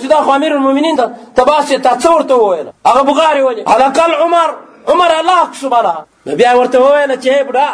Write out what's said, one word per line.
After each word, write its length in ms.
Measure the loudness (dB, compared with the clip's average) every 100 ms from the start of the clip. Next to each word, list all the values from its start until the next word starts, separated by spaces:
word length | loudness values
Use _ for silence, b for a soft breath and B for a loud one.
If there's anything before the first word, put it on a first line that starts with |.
چې 60 | 0
دا 80 | 0
خو 80 | 2
امیر 200 | 0 0
المؤمنین 440 | -2 0 0 0 0
ده، 160 | -2 B B 0
تباه 300 | 2 0 0
سي، 120 | -2
تا 140 | 0 0
څه 80 | 0 0
ورته 200 | 2 0
وویل؟ 320 | 0 -2 -8 -4 0
هغه 160 | 2
په 100 | 2 0
غاړې 220 | 0 0 -2
ولې؟ 160 | -2 -2
هلکل 380 | 2 2 2 0 0
عمر، 260 | 0 0 0 -4 -16 -10 -2
عمر 240 | 0 2 0
الله 220 | 0 0
اکبر. 440 | 0 -4 -2 -2 -2 -4 -10 _ -6
نو 100 | 0
بیا 220 | 2 2
ورته 220 | 2 2
وویله 360 | 2 2 0 -2
چې 120 | -2
ای 160 | -2
بوډا 240 | 0 -2 -2